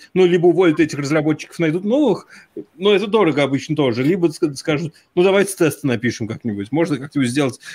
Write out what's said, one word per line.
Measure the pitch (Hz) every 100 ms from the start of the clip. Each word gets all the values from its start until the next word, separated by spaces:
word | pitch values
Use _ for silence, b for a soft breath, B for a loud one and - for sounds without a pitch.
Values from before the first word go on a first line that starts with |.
| B
ну, | 180 180
либо | 170 175
уволят | 165 185 151
этих | 156 139
разработчиков, | 139 156 151 151 - -
найдут | 165 170
новых, | 202 262 277 180 - B B - - -
но | 196
это | 196 214
дорого | 220 170 139
обычно | 135 135 -
тоже, | 151 135 117
либо | 135 190 170
ск-, | - 160
скажут, | 135 - 151 165 b b
ну, | 180
давайте | 190 190 196 -
тесты | 160 - 139
напишем | 113 117 - 104
как-нибудь. | 120 117 101 101
Можно | 147 170 135
как-нибудь | 143 147 123
сделать, | 135 139 - B